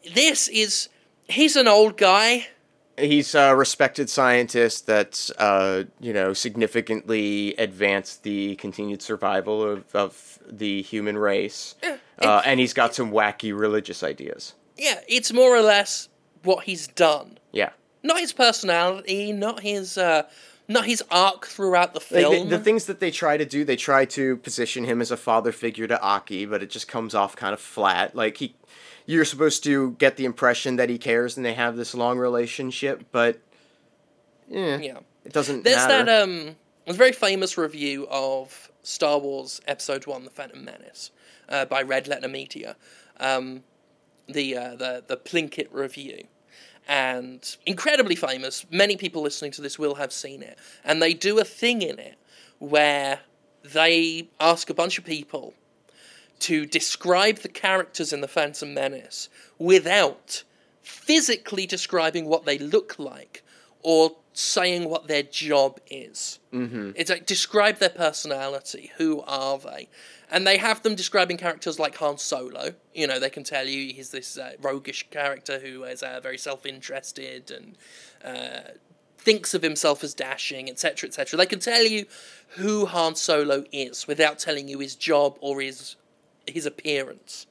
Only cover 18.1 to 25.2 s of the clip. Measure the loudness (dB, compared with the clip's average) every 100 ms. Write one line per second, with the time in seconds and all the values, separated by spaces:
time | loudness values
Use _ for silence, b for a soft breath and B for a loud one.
18.1 | 0 0 4 4 4 0 2 2 -2 -4
19.1 | -4 -4 -4 -4 -4 -6 -6 -6 0 4
20.1 | 4 2 B B B -2 0 2 -2 0
21.1 | 2 2 2 -12 -4 2 4 2 -2 0
22.1 | 4 4 4 2 0 2 2 0 -4 -2
23.1 | 0 0 0 0 -2 0 -2 4 4 4
24.1 | 0 -2 -2 -4 -4 -4 -2 -2 -2 -2
25.1 | -4